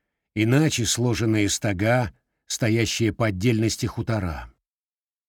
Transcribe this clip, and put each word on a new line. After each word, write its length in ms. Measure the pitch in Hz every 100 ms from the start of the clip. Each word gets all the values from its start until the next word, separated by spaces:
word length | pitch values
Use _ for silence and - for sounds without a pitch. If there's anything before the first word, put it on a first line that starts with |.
| _ _ _
иначе 500 | 107 110 135 156 -
сложенные 640 | 107 - 123 113 117 107 101
стога, 640 | - 110 92 107 127 117 - _ _ -
стоящие 680 | - 113 117 110 - 110
по 140 | - 110
отдельности 600 | 92 120 110 110 - 113
хутора. 680 | - 117 110 90 67 64 _ _ _ _ _ _ _